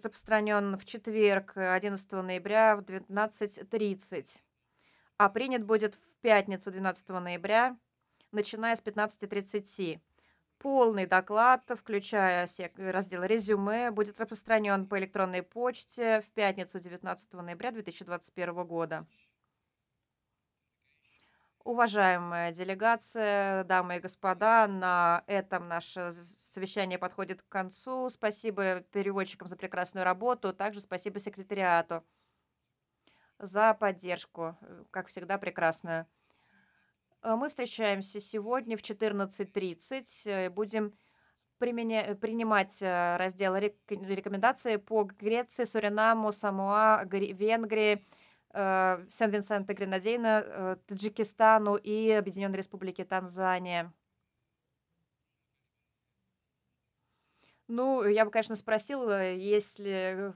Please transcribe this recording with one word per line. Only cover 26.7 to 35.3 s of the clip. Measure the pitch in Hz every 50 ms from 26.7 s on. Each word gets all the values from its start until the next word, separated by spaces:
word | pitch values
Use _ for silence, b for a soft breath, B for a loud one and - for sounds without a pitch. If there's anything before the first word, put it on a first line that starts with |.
| - 208 196 180 180 180
подходит | 185 180 - - 190 180 190 - _
к | _
концу. | - 196 185 180 190 - - 262 262 254 254 254
Спасибо | 240 - - 214 208 - - 220 202 196 196 190 185 180 180 _ -
переводчикам | 202 190 202 196 196 190 190 - - 180 180
за | 180
прекрасную | - 190 185 180 175 180 - - 190 185
работу, | 185 185 185 220 247 247 240 - 190 185
также | - 196 214 208 202
спасибо | 196 - 185 180 - 208 196 202
секретариату | 202 208 196 196 190 196 208 196 190 180 170 170 165 - 170 165 - _ _ _ _ _ _ _ _ _ _ _ _ _ _ _ _ _ _ _ b b b b b b b b
за | 202 190 185 202 214 220 220
поддержку, | 214 220 202 185 175 - 180 175 170 - - - 165 165 165 170 -
э, | - - - 170 - _
как | - 190 185 -
всегда, | - 185 185 175